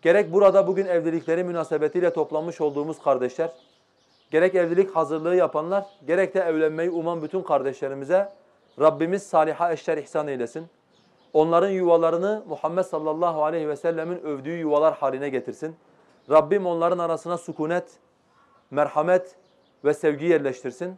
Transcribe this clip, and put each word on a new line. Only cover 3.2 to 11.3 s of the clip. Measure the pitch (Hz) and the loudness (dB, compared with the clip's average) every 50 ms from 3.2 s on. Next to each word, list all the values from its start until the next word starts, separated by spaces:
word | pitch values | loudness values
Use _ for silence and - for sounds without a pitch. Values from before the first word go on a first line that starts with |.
| 127 123 - - 165 - - - _ _ _ _ _ _ _ _ _ _ _ _ _ _ | 0 -4 -4 -4 -6 -6 -6 -14 _ _ _ _ _ _ _ _ _ _ _ _ _ _
gerek | - 156 175 185 190 | 0 2 2 4 4
evlilik | 185 175 170 170 180 196 190 - | 2 0 2 2 2 0 2 0
hazırlığı | 165 160 139 156 160 156 170 180 | -2 -2 0 -2 -4 -2 0 2
yapanlar, | 180 170 151 - 151 156 170 190 202 196 - - _ 143 | 2 2 2 0 -4 -4 -2 -4 -4 -4 -6 -18 _ -4
gerek | 127 165 180 190 185 196 | -2 0 0 0 0 0
de | 190 | -2
evlenmeyi | 185 170 160 156 160 156 156 156 165 180 | 0 0 0 2 0 0 0 -2 -4 -2
uman | 170 170 160 165 175 170 | -2 -2 -4 -4 -4 -4
bütün | 151 156 - 190 | -6 -6 -6 -6
kardeşlerimize | 185 - 156 139 131 135 127 - 143 135 135 135 139 135 175 190 202 196 - _ _ _ _ _ _ _ _ - | -2 0 0 0 0 -2 -6 -4 -8 -8 -8 -8 -4 0 0 0 0 0 -8 _ _ _ _ _ _ _ _ 4
Rabbimiz | 143 156 151 143 160 165 185 196 | 4 4 4 4 -2 -2 -2 -4
saliha | 196 - - 165 156 160 147 - 175 175 | -6 0 2 2 2 2 0 -2 -2 -2
eşler | 165 151 - - 165 151 | -2 -4 -2 -4 -4 -4
ihsan | 139 - - 156 151 147 | -4 -6 -6 -6 -4 -4
eylesin. | 139 127 120 117 - 156 165 170 _ _ _ _ _ _ _ _ _ _ _ _ | -4 -4 -6 -6 -6 -12 -14 -14 _ _ _ _ _ _ _ _ _ _ _ _